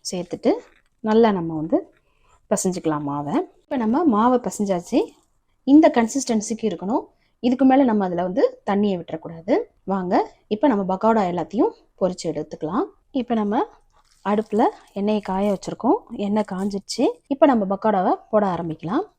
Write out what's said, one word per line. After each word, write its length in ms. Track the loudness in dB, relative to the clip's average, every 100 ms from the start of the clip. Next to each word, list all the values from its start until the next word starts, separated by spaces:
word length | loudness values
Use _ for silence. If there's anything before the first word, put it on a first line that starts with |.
| -8
சேர்த்துட்டு 400 | -8 -8 -2 -2 -2 -6 _ _ _ 2
நல்லா 200 | 4 4 2
நம்ம 120 | -4 -4
வந்து 180 | -2 -2 -2 _ _ _ _ _ _
பிசைஞ்சுக்கலாம் 540 | -2 -2 -2 -4 -2 -4
மாவை. 260 | -6 -2 -4 -4 _
இப்ப 120 | _ -4
நம்ம 180 | 0 2 2
மாவை 240 | 4 2 2 -2
பிசைஞ்சாச்சு. 520 | -4 -2 -2 0 -2 -2 _ _ _ _ _ 6
இந்த 140 | 8 8 4
கன்சிஸ்டன்சிக்கு 680 | 0 -2 -2 -4 -4 -4 -4
இருக்கணும். 360 | -4 -4 -4 -6 _ _ _ -2
இதுக்கு 180 | 2 6
மேல 160 | 6 4
நம்ம 140 | 2 0
அதுல 180 | -2 -2
வந்து 160 | 0 0 -2 -2
தண்ணியை 260 | 0 2 -2
விட்டுறக்கூடாது. 560 | -6 -10 -12 -14 -2 -2 -2 _ -6
வாங்க, 220 | -4 0 0 -2 _ _
இப்ப 140 | 0 2
நம்ம 100 | 2 0
பக்கோடா 320 | 0 2 2 0
எல்லாத்தையும் 400 | -2 -4 0 -2 -2 _ _
பொரிச்சு 240 | -4 -2 -6
எடுத்துக்கலாம். 540 | -6 -10 -10 -6 -4 -6 _ _ -8
இப்ப 140 | -4 -2
நம்ம 220 | -2 -2 -4 _ _ _ _ _ -4
அடுப்புல 320 | -2 -2 0 0 -2 _ -6
எண்ணெயை 220 | -2 -2 -2
காய 260 | -2 -2
வச்சிருக்கோம். 420 | -2 -6 -4 0 0 -2 -8 -2
எண்ணெய் 220 | -2 -2
காஞ்சிடுச்சு. 520 | -6 -6 -6 -10 -2 -2 -2 _
இப்ப 120 | 4 4
நம்ம 140 | 4 -2
பக்கோடாவை 400 | -2 0 0 0 -2 -2
போட 120 | 0 0
ஆரம்பிக்கலாம். 500 | -2 -6 -8 -4 -4 -6